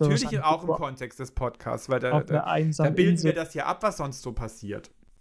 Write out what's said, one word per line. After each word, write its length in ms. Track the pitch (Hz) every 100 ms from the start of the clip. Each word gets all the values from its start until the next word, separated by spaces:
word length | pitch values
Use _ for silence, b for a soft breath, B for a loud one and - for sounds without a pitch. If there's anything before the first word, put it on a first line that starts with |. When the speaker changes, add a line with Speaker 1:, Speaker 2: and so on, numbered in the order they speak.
Speaker 1:
wir 80 | 151
Speaker 2:
Natürlich 160 | 143
Speaker 1:
wahrscheinlich 200 | 247 139
Speaker 2:
auch 180 | 156 160
im 60 | 175
Speaker 1:
irgendwo 160 | -
Speaker 2:
Kontext 340 | 147 131 127 -
des 100 | 127
Podcasts, 580 | - 123 - - 117 -
weil 120 | 131
da, 120 | 127
Speaker 1:
auf 120 | 147
Speaker 2:
da, 100 | 143
Speaker 1:
einer 120 | 151 -
einsamen 440 | 156 160 151 151
Speaker 2:
da 40 | -
bilden 160 | 175
Speaker 1:
Insel. 160 | 170 156
Speaker 2:
wir 60 |
das 180 | 165 160
hier 140 | 151 139
ab, 160 | 180
was 160 | 214 -
sonst 240 | 143 131
so 100 | 131
passiert. 580 | 110 113 - 101 101 - _ _ _